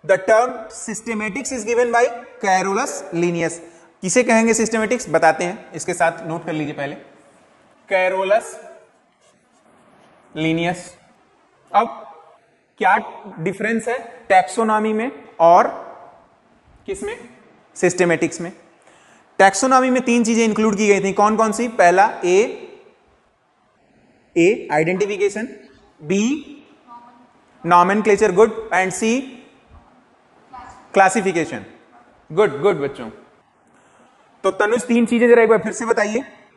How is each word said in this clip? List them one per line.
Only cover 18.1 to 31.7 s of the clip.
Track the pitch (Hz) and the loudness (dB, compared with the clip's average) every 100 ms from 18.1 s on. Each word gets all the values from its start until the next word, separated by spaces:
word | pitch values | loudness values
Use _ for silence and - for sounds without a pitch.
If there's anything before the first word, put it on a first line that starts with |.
| 160 165 - | 0 -2 -6
में? | 170 - _ _ _ _ _ _ _ _ | -12 -14 _ _ _ _ _ _ _ _
टैक्सोनॉमी | 190 190 262 262 254 | 2 4 2 2 4
में | 254 | 0
तीन | 247 240 | 0 0
चीजें | 226 233 | 2 2
include | 226 214 220 202 | 0 2 0 2
की | 214 | 2
गई | 196 | 2
थी, | 196 | 2
कौन | 190 208 214 | 2 2 2
कौन | 220 | 0
सी? | 214 240 | 0 -6
पहला | 226 175 180 214 - | 4 4 6 2 0
ए, | 180 185 254 - - - _ _ _ _ _ _ _ _ _ _ _ _ _ _ _ 170 | 0 2 2 -4 -18 -20 _ _ _ _ _ _ _ _ _ _ _ _ _ _ _ 2
ए | 170 - - | 2 2 -2
identification, | 147 160 185 196 202 202 214 226 - - _ _ _ | -2 0 -2 -2 -2 -2 -2 -10 -12 -20 _ _ _
B | 151 196 226 294 - - _ _ _ 240 - _ _ _ _ _ 170 | -4 -2 0 -4 -8 -20 _ _ _ -20 -20 _ _ _ _ _ 2
nomenclature, | 175 180 208 214 202 214 | 4 4 2 2 2 2
good, | 180 226 220 - | 4 4 2 -4
and | 180 190 | -2 -2
सी | 185 226 247 269 - - _ _ - _ _ _ _ _ _ _ - - - - | -2 -2 -2 -4 -18 -20 _ _ -20 _ _ _ _ _ _ _ -20 -20 -20 -4
classification, | 190 190 220 190 170 151 117 101 | 2 2 2 -2 -2 -4 -8 -14